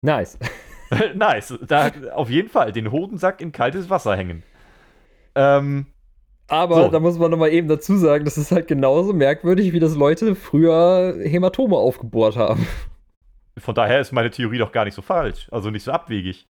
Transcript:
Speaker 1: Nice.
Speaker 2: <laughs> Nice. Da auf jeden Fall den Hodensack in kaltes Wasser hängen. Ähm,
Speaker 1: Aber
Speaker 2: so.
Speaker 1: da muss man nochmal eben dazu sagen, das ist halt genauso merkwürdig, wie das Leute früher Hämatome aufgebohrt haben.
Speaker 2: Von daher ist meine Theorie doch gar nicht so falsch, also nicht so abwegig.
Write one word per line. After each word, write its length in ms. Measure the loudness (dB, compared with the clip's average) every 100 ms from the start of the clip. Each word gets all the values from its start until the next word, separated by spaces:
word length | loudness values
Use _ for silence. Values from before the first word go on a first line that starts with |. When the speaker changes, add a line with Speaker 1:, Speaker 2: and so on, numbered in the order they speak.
Speaker 1:
Nice. 360 | 0 -2 -4 -8
Speaker 2:
<laughs> 40 | -12 -12 -20 -20 -6 -2 -2
Nice. 440 | 0 0 0 -6 -14 -2
Da 240 | 0 0 -4 -12
auf 160 | -6 -2
jeden 180 | -2 0
Fall 200 | -2 -2
den 220 | -4 -4
Hodensack 480 | -6 -6 -4 -4 -4
in 100 | -12
kaltes 360 | -4 -4 -4 -4
Wasser 240 | -4 -2 -4
hängen. 280 | -4 -10 -16 _ _ _ _ _ _ _ _
Ähm, 520 | 0 2 2 2 -4 -6 _ _ _ _ _ _
Speaker 1:
Aber 380 | -2 2 4
Speaker 2:
so. 40 | 4
Speaker 1:
da 100 | 4
muss 180 | 2 2
man 120 | 0
nochmal 200 | 2 2
eben 140 | 2 2
dazu 300 | -2 0 2
sagen, 280 | 4 2
das 120 | 0 -4
ist 140 | 0
halt 160 | 0 0
genauso 440 | 0 2 2 2
merkwürdig, 600 | 2 2 2 0 2 2
wie 80 | 2
das 160 | 0 2
Leute 400 | 2 2 0 -2
früher 800 | 0 2 4 6 4 4 0 -2
Hämatome 560 | -2 0 0 0 0 2
aufgebohrt 600 | 2 -2 -6 0 0 2
haben. 280 | 0 0 -2 -6 -12 -16 _ _ _ _ _ -14
Speaker 2:
Von 160 | -6
daher 240 | -2 2 2
ist 140 | 0
meine 180 | -2 -2
Theorie 280 | -2 -6 -2
doch 120 | -4
gar 120 | -2
nicht 100 | -4
so 80 | -6
falsch, 460 | -4 -4 -2 -8 -10
also 200 | -8 -6
nicht 120 | -8
so 60 | -6
abwegig. 560 | -6 -6 -8 -6 -10 _